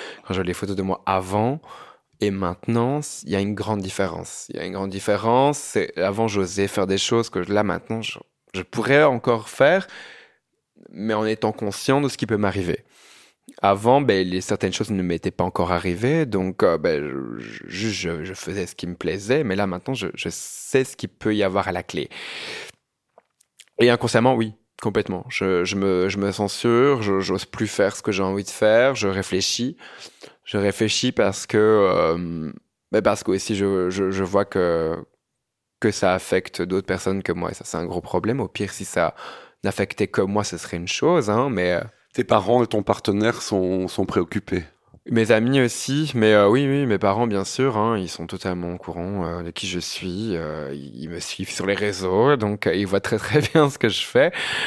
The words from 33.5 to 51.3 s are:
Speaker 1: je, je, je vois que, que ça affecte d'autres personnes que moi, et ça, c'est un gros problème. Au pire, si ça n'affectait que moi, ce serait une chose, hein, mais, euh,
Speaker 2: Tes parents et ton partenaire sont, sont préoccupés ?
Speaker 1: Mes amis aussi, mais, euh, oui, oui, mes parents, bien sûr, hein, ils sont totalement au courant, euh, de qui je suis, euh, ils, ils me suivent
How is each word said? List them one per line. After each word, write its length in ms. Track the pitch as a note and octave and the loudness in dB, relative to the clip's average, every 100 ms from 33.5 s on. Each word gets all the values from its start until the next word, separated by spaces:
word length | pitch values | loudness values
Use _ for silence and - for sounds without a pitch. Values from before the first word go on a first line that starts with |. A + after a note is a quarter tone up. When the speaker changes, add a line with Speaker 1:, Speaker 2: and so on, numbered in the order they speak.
Speaker 1:
je, 360 | G2+ G2 F#2+ F2+ | 0 2 2 0
je, 180 | F#2 F#2+ | 0 0
je 140 | F#2+ | 0
vois 220 | F#2 G2 | 2 2
que, 500 | G2+ G2 F2 E2 D#2+ E2+ - _ _ _ _ _ _ _ | 2 0 2 2 0 -4 -10 _ _ _ _ _ _ _
que 100 | A2 | -2
ça 240 | - F#2+ | 2 2
affecte 480 | F#2 - F#2 - - | 2 2 0 0 -6
d'autres 240 | F2+ F#2 G2 | -2 -2 0
personnes 340 | F#2 - G2 | -2 -2 -2
que 120 | F#2 | -2
moi, 180 | F2 E2+ | -2 -4
et 20 | |
ça, 120 | E2+ | -6
c'est 120 | - E2+ | -8 -6
un 80 | |
gros 160 | F2 F2+ | -4 -6
problème. 380 | - F2+ G#2 C3+ | -2 -2 0 -2
Au 80 | G2+ | -4
pire, 240 | - G2+ | -4 -6
si 140 | - | -6
ça 280 | F#2 F#2 E2 - - - - _ | -4 0 0 -2 -16 -18 -20 _
n'affectait 420 | G2+ - G2 - G2+ | -4 -2 -4 -2 0
que 140 | - | 0
moi, 240 | G2 G#2 | 2 0
ce 100 | G#2 | -2
serait 220 | E2+ - F2 | -8 -8 -8
une 100 | F2 | -6
chose, 420 | - C#3+ F3 G#2+ | 0 2 2 2
hein, 200 | G#2+ C#3 | 2 2
mais, 240 | G2 F2+ | 0 2
euh, 80 | F2 A2 _ _ | 0 -4 _ _
Speaker 2:
Tes 100 | - | -4
parents 400 | A#2+ A2 F#2+ B2 | 2 2 4 2
et 40 | A2+ | 4
ton 140 | G#2+ | 0
partenaire 600 | G#2 G2 - G2+ A2 A#2 | 0 0 2 2 2 0
sont, 480 | - G2 F#2 F#2 F#2 | -2 0 2 0 -2
sont 160 | - | -2
préoccupés ? 580 | F#2+ G2+ F2 G2+ - F#2 D#2+ _ _ - | 0 0 0 -4 -4 -4 -4 _ _ -20
Speaker 1:
Mes 260 | - A2+ A2 | 0 2 4
amis 280 | A2 A#2 C#3 | 4 4 4
aussi, 540 | A#2+ - - C#3 D#3 | 2 0 -2 -2 0
mais, 160 | B2+ G#2+ | 4 6
euh, 160 | G#2+ G2+ | 8 8
oui, 180 | B2 | 6
oui, 200 | C#3 C#3 | 4 0
mes 120 | C3+ G2 | 2 2
parents, 300 | G2+ G2+ A#2+ | 2 2 0
bien 160 | G2+ | 0
sûr, 320 | G2 - C3+ | -2 0 0
hein, 220 | A2 A2 A2 | 2 0 0
ils 100 | F2+ | -4
sont 180 | - | -8
totalement 480 | E2+ F#2 F#2+ F2+ F2 | -10 -6 -6 -4 -6
au 40 | F2 | -8
courant, 480 | - E2+ F2+ G2+ | -10 -8 -6 -4
euh, 180 | E2+ F2 | -6 -6
de 80 | E2+ | -8
qui 160 | - F#2+ | -8 -6
je 120 | F2 | -6
suis, 580 | - - F#2 F2+ A2+ E2+ | -8 -8 -8 -6 -4 -4
euh, 340 | D#2 D#2 C#2+ | -6 -8 -8
ils, 300 | C#2+ C#2 A1+ | -10 -12 -14
ils 60 | D#2 | -12
me 100 | E2+ | -10
suivent 320 | - | -10